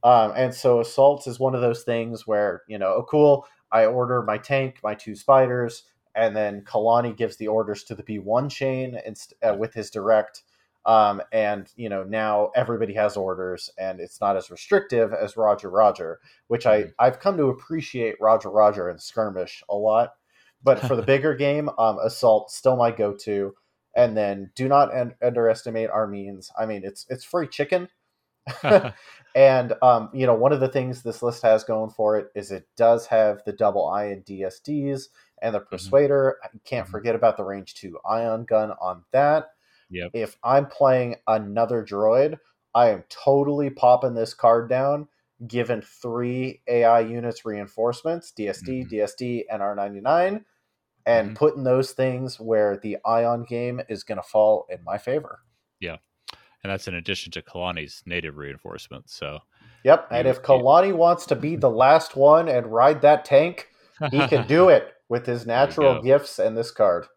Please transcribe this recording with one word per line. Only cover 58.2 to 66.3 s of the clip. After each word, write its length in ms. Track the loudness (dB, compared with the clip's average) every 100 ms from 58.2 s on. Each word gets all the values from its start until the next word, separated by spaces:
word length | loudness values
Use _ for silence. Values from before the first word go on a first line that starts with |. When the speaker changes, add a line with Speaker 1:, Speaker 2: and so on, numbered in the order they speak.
| -8 -14
Speaker 2:
reinforcements. 800 | -16 -16 -16 -18 -18 -20 _
So 240 | -14 -12 -12 _ _ _ _
Speaker 1:
Yep. 240 | 4 4 4
And 160 | -2 0
Speaker 2:
you, 60 |
Speaker 1:
if 60 | -2
Speaker 2:
you 40 |
Speaker 1:
Kalani 500 | 4 4 6 6 4
wants 320 | 2 2 2 -2
to 100 | -4
be 180 | -4
the 160 | 0 0
last 460 | 4 6 6 4 4
one 320 | 6 6 4
and 180 | -2 -2
ride 340 | 4 4 6
that 220 | 4 4
tank, 440 | 4 2 2 -4 -18 _ _ _ -4
he 80 | 0 2
can 180 | 0 2
do 200 | 6 8
Speaker 2:
<laughs> 80 | 8
Speaker 1:
it 160 | 4 _ _
with 160 | -6
his 200 | -4 -8 -2
Speaker 2:
There 80 |
you 120 | 0 0
Speaker 1:
natural 280 | 4 2
Speaker 2:
go. 80 | 2
Speaker 1:
gifts 380 | 2 2 2